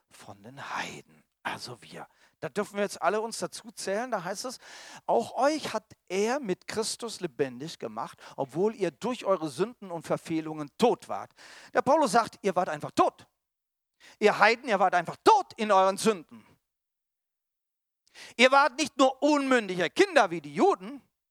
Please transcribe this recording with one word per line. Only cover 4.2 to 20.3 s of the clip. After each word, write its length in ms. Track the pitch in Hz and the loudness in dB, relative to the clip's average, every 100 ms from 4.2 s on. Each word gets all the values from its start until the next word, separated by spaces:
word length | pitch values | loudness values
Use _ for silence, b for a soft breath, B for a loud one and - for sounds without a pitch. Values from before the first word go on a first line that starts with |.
heißt 220 | 175 202 254 | -6 -8 -10
es, 140 | 240 B B B B - | -12 B B B B 0
auch 300 | 226 220 - | 0 0 0
euch 380 | 269 311 - | 0 0 -4
hat 120 | 220 - - - | -8 -10 -20 -6
er 320 | 185 214 269 | -2 -2 -2
mit 280 | 233 180 - | -4 -6 -6
Christus 520 | 214 214 - 233 - | -6 -6 -6 -10 -10
lebendig 600 | 175 - 139 123 151 - | -8 -4 -4 -6 -14 -12
gemacht, 420 | 127 110 131 - B B | -12 -10 -12 -14 B B
obwohl 400 | 139 147 208 226 | -6 -2 -2 0
ihr 160 | 175 | -6
durch 340 | 151 220 247 - | -4 -6 -4 -2
eure 240 | 185 160 | -2 -2
Sünden 400 | 127 202 247 196 | -4 -4 -6 -12
und 160 | 170 - | -10 -4
Verfehlungen 640 | 160 - 160 156 156 143 - | -6 -4 -6 -6 -10 -10 0
tot 320 | 240 - - | 2 2 -4
wart. 220 | 101 113 _ B B B | -10 -10 _ B B B
Der 80 | - | -2
Paulus 300 | 202 311 277 | 2 2 4
sagt, 260 | 226 214 - | 2 0 -2
ihr 140 | 202 185 | -4 -2
wart 140 | 185 | -2
einfach 220 | 151 - | -6 -4
tot. 340 | - 349 - - _ _ _ _ _ _ _ B B | 0 0 0 -16 _ _ _ _ _ _ _ B B
Ihr 180 | 208 185 | 2 6
Heiden, 320 | 208 233 269 | 4 4 0
ihr 100 | 196 | 2
wart 140 | 190 | 2
einfach 240 | 180 165 156 | 2 -2 0
tot 300 | - 427 359 | 4 6 4
in 180 | - 214 | -4 2
euren 260 | 190 190 196 | 4 4 2
Sünden. 480 | 220 196 143 113 _ _ _ _ _ _ _ _ _ _ _ _ _ _ _ _ _ B B B | 0 -2 -6 -20 _ _ _ _ _ _ _ _ _ _ _ _ _ _ _ _ _ B B B
Ihr 160 | 254 | 6
wart 260 | 277 294 247 | 6 4 0
nicht 200 | 302 - | -2 2
nur 240 | 262 - | 2 4
unmündige 640 | 294 294 269 247 202 180 165 | 2 2 2 0 0 -2 0
Kinder 400 | - 403 302 | 2 4 4
wie 120 | 202 | 2